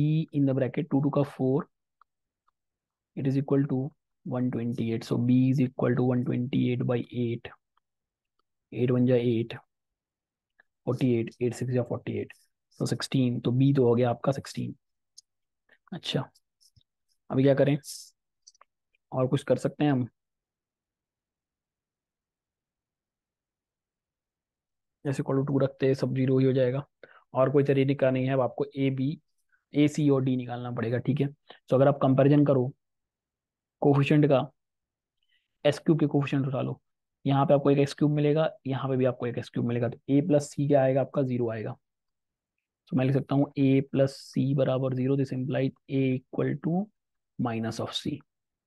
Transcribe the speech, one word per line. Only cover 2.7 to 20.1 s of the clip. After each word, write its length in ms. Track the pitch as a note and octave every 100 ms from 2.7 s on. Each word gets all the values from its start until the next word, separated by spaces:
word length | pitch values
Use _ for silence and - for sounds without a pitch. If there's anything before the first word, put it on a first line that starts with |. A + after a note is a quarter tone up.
| _ _ _ _ -
it 100 | C3+
is 100 | C3+
equal 260 | C#3 C#3 C#3+
to 80 | C3 C#3 - _ _ F3
one 240 | B2+ B2+ B2
twenty 300 | A#2 A#2 A2+
eight। 120 | A2+ -
So 80 | C3+ A#2+
b 80 | B2+ C3
is 80 | C3 B2+
equal 280 | - B2 B2
to 140 | B2+
one 160 | B2 B2+
twenty 400 | B2 B2 C3+ B2
eight 100 | B2 B2+
by 80 | B2 - A#2+ A#2+
eight, 220 | A#2+ - - _ _ _ _ _ _ _ _ _ _ _
eight 200 | - B2 B2
one 80 | B2
जा 80 | B2
एट, 380 | B2 A2+ A2+ B2+ - _ _ _ _ _ _ _ _ _ _ _ -
फ़ोर्टी 280 | B2 C3 A#2
एट, 100 | A2+ -
एट 120 | A#2+
सिक्स 200 | A2+ B2
जा 100 | B2+
फ़ोर्टी 340 | - A#2+ - A2
एट, 140 | - - _ _ _ _
so 80 | B2+
sixteen, 500 | B2+ - C3+ B2 B2
तो 120 | -
B 220 | B2 C3+
तो 120 | C#3 A#2+
हो 80 | A#2
गया 140 | B2
आपका 220 | A#2+ -
सिक्सटीन। 440 | - - - A#2+ C#3+ _ _ _ _ _ _ _ _ _ _ _
अच्छा, 360 | E3+ - D3 C3+ _ _ _ _ _ _ _ _ _ _
अभी 140 | C3
क्या 100 | C3+ C3+
करें, 220 | C#3 C#3+ - - - _ _ _ _ _ _ _ _ _ _
और 160 | C3 C3
कुछ 160 | C#3
कर 140 | - B2+
सकते 260 | F3 -
हैं 80 | D3
हम? 160 | C3 A#2+